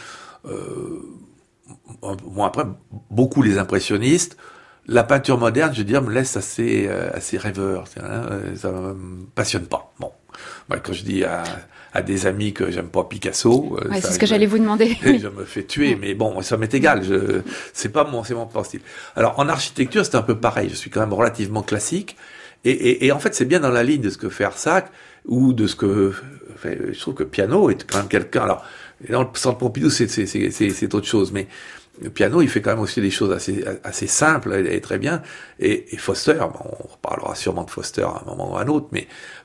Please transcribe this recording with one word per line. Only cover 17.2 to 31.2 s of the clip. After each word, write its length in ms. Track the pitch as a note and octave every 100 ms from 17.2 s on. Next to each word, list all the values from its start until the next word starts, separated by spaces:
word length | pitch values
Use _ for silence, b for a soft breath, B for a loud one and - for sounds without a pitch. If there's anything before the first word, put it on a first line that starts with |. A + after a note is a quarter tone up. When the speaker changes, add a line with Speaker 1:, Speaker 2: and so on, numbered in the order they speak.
| G2+ F#2+ B B B
Speaker 1:
c'est 160 | - G#2+
pas 160 | D3+ D3
mon, 180 | A#2+
c'est 100 | A2
mon 140 | A#2 A2 A2
style. 180 | G2 - B B B -
Alors, 200 | A2+ C#3+
en 100 | D3
architecture, 560 | E3 - - B2+ G#3+ E3+
c'est 100 | B2
un 60 |
peu 180 | A2 A2+
pareil. 300 | A#2 A2 G2
Je 60 | F#2+
suis 140 | -
quand 120 | A2
même 120 | G#2+
relativement 500 | G2+ A#2 A2 G2+ G#2+
classique. 520 | - G#2 - F3 G3+ B B B B B
Et, 80 | B2
et, 340 | C3 B2 B2+ C3
et 40 |
en 80 | -
fait, 160 | - -
c'est 100 | B2+
bien 140 | F3
dans 120 | C3+
la 120 | A#2+
ligne 180 | A#2+ D3+
de 80 | G2+
ce 80 | -
que 120 | G2
fait 160 | - G2+
Arsac 440 | - D#3 F3+ - B B B -
ou 260 | B2+ C3
de 160 | A#2 G#2
ce 80 | -
que, 380 | G2+ G2+ G2 F#2+ - - - -
enfin, 160 | E2 - -
je 40 | -
trouve 160 | -
que 100 | - D#2
Piano 440 | - G2 F#3 E3
est 160 | F#2 -
quand 120 | G2
même 100 | G2+
quelqu'un. 360 | G#2 - -
Alors, 220 | G2+ - B B B - B2+
dans 120 | B2
le 80 | B2
Centre 240 | - C3 -
Pompidou, 300 | B2 C3+ D3+
c'est, 200 | - G#2+
c'est, 160 | - F#2+
c'est, 260 | G2 F#2+
c'est, 200 | - G2+
c'est 220 | F#2+ G#2
autre 140 | G#2 -
chose, 240 | G#2+